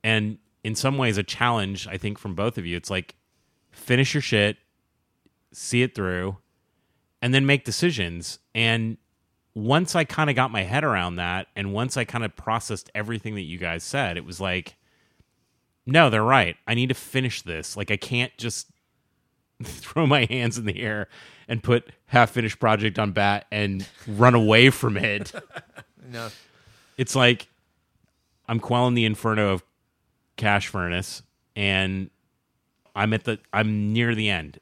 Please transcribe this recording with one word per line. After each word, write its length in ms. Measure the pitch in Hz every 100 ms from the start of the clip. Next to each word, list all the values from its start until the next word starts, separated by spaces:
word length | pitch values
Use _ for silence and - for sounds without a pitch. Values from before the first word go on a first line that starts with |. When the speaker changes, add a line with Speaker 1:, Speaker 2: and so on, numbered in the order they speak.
Speaker 1:
And 340 | 110 110 107 107 _ _
in 100 | 110
some 240 | 107 135 139
ways 200 | 123 101
a 40 |
challenge, 640 | 98 - 120 117 98 98 98
I 100 | 95
think, 200 | 104 101
from 160 | 104
both 240 | 87 110 113
of 80 |
you. 100 | 85 87
It's 120 | -
like, 260 | 95 - _ _ _ _ _ _
finish 420 | - - 123 135
your 60 | 151
shit, 360 | - 107 104 - _ _ _ _ _ _ _ _ _
see 320 | - - 123
it 100 | 123
through, 440 | - 92 90 95 98 _ _ _ _ _ _ _ _
and 120 | 123
then 100 | 135
make 200 | 139 139
decisions. 760 | - - 175 127 87 85 85 - _
And 420 | 113 113 113 113 110 _ _ _ _ _
once 420 | 110 110 151 175
I 100 | 175
kinda 280 | 156 - 151
got 160 | 131 127
my 140 | 107
head 200 | 92 131
around 340 | 151 101 87 87
that, 300 | 87 92 -
and 160 | - 98
once 240 | 101 127 135
I 80 |
kinda 240 | 113 120 110
processed 600 | - - 113 - 104 -
everything 400 | 107 107 113 110
that 60 | 104
you 180 | 80 87
guys 240 | 87 85
said, 340 | - 139 110 85
it 80 |
was 140 | 80 87
like, 340 | 95 90 - _ _ _ _ _ _ _ _ _ _ _
no, 240 | - 151 147
they're 140 | 110
right. 320 | 110 131 87 82 -
I 60 |
need 160 | 117 127
to 60 |
finish 460 | 123 - 131 127 -
this. 320 | 90 80 - -
Like, 140 | 98
I 60 | 104
can't 380 | - 123 123 -
just 320 | 117 - - _ _ _ _ _ _ _ _ _
<laughs> 40 | -
throw 380 | - - 160 151
my 180 | 143
hands 320 | 117 127 120 123
in 80 |
the 160 | 107 95
air 260 | 113 107 98 - - - -
and 140 | 117
put 280 | - 120 - _ _
half-finished 520 | 123 117 123 113 -
project 380 | 113 107 110 95
on 120 | 104
bat 340 | 98 101 101 -
and 340 | 104 104 95 98 - -
run 280 | 104 123
away 340 | 120 107 110 131
from 280 | - 123 101
it. 340 | 107 101 - -
Speaker 2:
<laughs> 60 | - 254 _ - - _ 131
No. 180 | 120 113 - _ _ _ _ _ -
Speaker 1:
It's 180 | 131
like 320 | 135 123 120 - _ _ _ _ _ _ _ _ _ -
I'm 100 | 113
quelling 360 | - 123 123
the 100 | 120
inferno 480 | 110 104 113 107 101
of 100 | 95 _ _ _ _ _ _ _
Cash 320 | - 110 101 -
Furnace, 560 | 98 87 87 98 - _ _ _
and 540 | - 101 95 95 95 95 _ _ _ _ _ _ _ _
I'm 180 | 98 107
at 100 | 110
the, 160 | - 107 _
I'm 400 | 101 107 104 104
near 200 | 113 120
the 160 | 110 107
end. 300 | 92 76 -